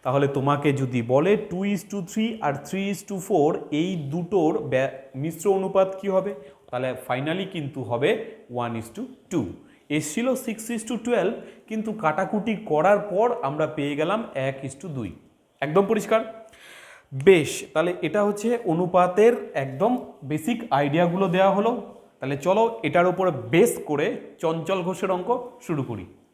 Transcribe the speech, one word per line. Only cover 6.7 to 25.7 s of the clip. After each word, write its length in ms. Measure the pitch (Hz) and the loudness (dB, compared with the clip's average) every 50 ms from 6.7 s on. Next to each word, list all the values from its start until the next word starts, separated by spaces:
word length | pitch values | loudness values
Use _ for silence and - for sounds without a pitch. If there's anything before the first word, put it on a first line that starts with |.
| - 123 131 131 123 104 - | -6 -4 -4 -4 -4 -6 -4
finally 380 | - 123 131 139 156 165 190 196 190 - | -4 -4 -2 -2 -2 -2 -4 -4 -6 -6
কিন্তু 240 | 170 147 135 - 135 123 107 | -6 -6 -6 -6 -8 -4 -4
হবে 200 | 120 117 135 165 226 - - - - - - - 120 120 120 | -2 0 2 2 2 0 -2 -10 -14 -18 -18 -10 -6 -4 -4
one 100 | 117 117 113 | -4 -4 -6
is 60 | 110 - - | -8 -8 -10
to 60 | 202 202 151 - - _ _ | -12 -12 -12 -12 -20 _ _
two। 140 | - 160 110 87 - - - - - _ _ _ 143 | -2 -2 -2 -2 -8 -14 -20 -20 -20 _ _ _ -2
এসছিল 300 | 156 151 - - 226 233 262 254 262 - | -2 -2 -2 -4 -2 0 0 0 0 -2
six 120 | 233 214 - - - 240 | -8 -8 -8 -6 -6 -6
is 80 | 214 233 - | -6 -4 -6
to 60 | 247 214 - | -6 -4 -2
twelve, 280 | 240 240 214 175 190 240 - - - - - _ - | 0 0 2 2 0 -2 -4 -12 -16 -20 -20 _ -8
কিন্তু 200 | 214 220 214 220 202 - - | -6 -6 -4 -6 -6 0 0
কাটাকুটি 500 | 156 151 156 190 - - 208 202 226 214 175 - - | 0 2 2 -2 0 -2 -2 0 -2 -4 -4 -2 0
করার 280 | 151 147 156 190 208 202 - - | 0 4 6 6 4 4 2 -2
পর 160 | 175 190 226 240 240 - - | 0 2 2 2 0 -2 -4
আমরা 180 | 139 147 151 156 151 156 | -4 -2 -2 -2 -2 -2
পেয়ে 180 | 156 143 143 147 143 | -4 -4 -2 -2 -2
গেলাম 200 | 156 170 202 226 226 - - 135 131 135 | 0 0 0 -2 -4 -6 -6 -4 -4 -4
এক 60 | 135 135 - | -4 -6 -10
is 80 | 127 - - | -12 -12 -12
to 60 | - 180 143 | -12 -10 -8
দুই। 120 | 135 110 90 - - _ _ _ _ _ _ _ _ 139 | -6 -6 -8 -10 -14 _ _ _ _ _ _ _ _ -4
একদম 200 | 147 151 190 202 202 | 2 4 4 4 4
পরিষ্কার? 300 | 226 214 - - 220 226 226 - - - - - - - - - - - - - - - _ _ 139 131 139 | 2 0 2 2 0 0 0 -2 -10 -16 -20 -20 -20 -20 -20 -20 -20 -20 -20 -20 -20 -20 _ _ -10 4 8
বেশ, 220 | 185 190 170 147 - - - - - - | 8 8 8 6 0 -4 -8 -10 -4 0
তাহলে 180 | 156 160 180 180 - 175 | 0 0 0 0 -2 -4
এটা 140 | 151 - 208 202 | -2 0 2 0
হচ্ছে 220 | 208 202 208 - 226 240 233 233 190 | 0 0 0 0 0 0 0 0 0
অনুপাতের 600 | 160 170 185 170 185 180 180 180 180 - 214 233 240 220 - - - 156 135 | 0 0 0 2 4 4 4 4 4 6 6 6 6 4 -4 -6 -6 -6 -6
একদম 280 | 135 131 135 185 233 254 247 - - - - - 131 | -4 -2 0 2 2 2 0 -4 -10 -18 -14 -6 -4
বেসিক 300 | 151 151 - 240 240 208 - - 135 139 | -4 -2 -2 -2 -4 -4 -2 0 0 2
আইডিয়াগুলো 460 | 147 156 143 170 175 175 165 190 196 185 170 | 2 2 4 4 4 4 4 2 0 2 4
দেওয়া 160 | 185 190 196 190 | 4 4 4 4
হলো। 140 | 202 208 226 254 208 - - - - - - _ _ | 4 2 0 0 -2 -8 -12 -18 -20 -20 -20 _ _
তাহলে 160 | - 135 139 139 147 | -4 -4 -4 -2 0
চলো, 180 | 175 190 214 226 233 226 - - | 2 4 4 4 2 0 -2 -4
এটার 200 | 147 147 175 175 180 175 | 2 4 4 4 4 2
উপর 120 | 170 190 180 151 123 110 113 123 | 2 0 0 0 -2 -4 2 6
বেস 180 | 170 220 - - - - - | 6 6 6 4 -2 -4 -4
করে 180 | 147 143 156 214 285 - - - - - - | -2 0 0 -2 -2 -6 -10 -16 -12 -4 -2
চঞ্চল 360 | 160 165 165 156 160 190 185 175 | -2 -2 -2 -2 -2 -2 -2 0
ঘোষের 220 | 180 185 175 - 185 185 | -2 -4 -2 -2 -2 -2
অঙ্ক 140 | 180 180 208 247 262 247 - - - - | -2 0 -2 -2 -2 -2 -10 -16 -16 -6
শুরু 180 | - | -4